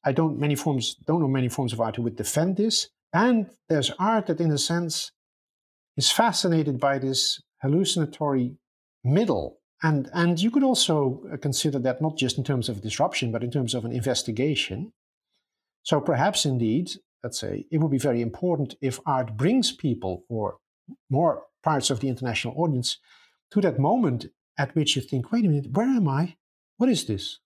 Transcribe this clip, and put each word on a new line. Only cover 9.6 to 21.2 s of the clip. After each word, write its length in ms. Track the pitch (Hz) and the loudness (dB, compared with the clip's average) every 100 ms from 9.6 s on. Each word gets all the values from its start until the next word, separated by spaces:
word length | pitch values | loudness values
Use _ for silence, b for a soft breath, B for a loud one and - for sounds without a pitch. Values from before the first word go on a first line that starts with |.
| _ _ | _ _
And, 280 | 160 151 131 | 0 0 0
and 280 | 175 170 170 | 0 2 2
you 100 | 214 | 2
could 140 | 262 | 4
also, 580 | 269 247 - 156 135 139 - | 2 2 2 2 2 -2 -10
uh, 40 | 123 | -6
consider 420 | 147 127 156 139 | -4 0 0 0
that 220 | 127 127 | -2 0
not 140 | 156 156 | -2 0
just 220 | 127 - | -2 -2
in 60 | |
terms 240 | 127 131 113 | -2 -2 -2
of 140 | 104 | -6
disruption, 480 | 110 - 165 - 123 | -6 -2 -2 0 -2
but 140 | 113 | -2
in 60 | 120 | -2
terms 240 | 139 120 | -2 -2
of 100 | 127 | -2
an 80 | 117 | -4
investigation. 1000 | 120 117 123 - 110 139 135 - 101 208 _ _ _ _ _ _ _ _ _ | -4 -2 -2 -2 -2 0 0 -4 -6 -10 _ _ _ _ _ _ _ _ _
So 180 | - 151 | 0 0
perhaps 440 | 151 131 170 - | 2 2 2 2
indeed, 460 | 147 127 113 123 175 - _ _ | 0 0 2 0 -2 -10 _ _
let's 160 | 120 - | -10 -8
say, 280 | 101 95 - | -6 -8 -4
it 80 | 160 | 0
would 120 | 156 | 2
be 80 | 135 | 2
very 220 | 143 120 | 0 0
important 540 | 117 - 180 160 131 - | -2 -2 -2 0 -2 -4
if 200 | 139 123 - | -4 -4 -2
art 300 | 131 123 107 | 0 -2 0
brings 360 | 151 254 214 | 2 2 0
people 520 | - 151 117 95 90 _ | -2 -2 -2 -4 -8 _
or 300 | 113 101 - _ _ - - _ | -4 -4 -6 _ _ -20 -20 _
more 340 | 135 | 2